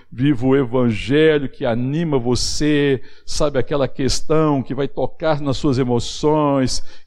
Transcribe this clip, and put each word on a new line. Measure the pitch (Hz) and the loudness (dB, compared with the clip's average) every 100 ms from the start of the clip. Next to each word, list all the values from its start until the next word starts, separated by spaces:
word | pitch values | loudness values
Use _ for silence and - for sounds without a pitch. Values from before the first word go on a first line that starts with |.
| - | -14
viva | 117 143 139 131 | -2 0 2 2
o | 135 | 2
evangelho | 120 127 123 104 95 143 160 151 131 | 2 0 0 0 0 2 4 2 -2
que | - | -6
anima | 127 113 127 151 170 139 | -4 -2 -2 -2 0 0
você, | 117 123 - - 151 147 143 127 - - - | 0 0 0 0 0 2 2 0 -4 -10 -4
sabe, | - 151 131 | 0 0 0
aquela | - 147 127 | -2 0 -2
questão | - 131 - - 160 156 143 | -2 -2 0 2 2 2 0
que | - 135 | -2 -4
vai | 139 | -4
tocar | - 127 - 160 147 | -2 -4 -2 -2 0
nas | 147 127 | -2 0
suas | 151 127 | 0 0
emoções, | 123 120 - - 151 156 147 139 127 - - - | 0 0 -2 -2 0 2 2 2 0 0 -2 -4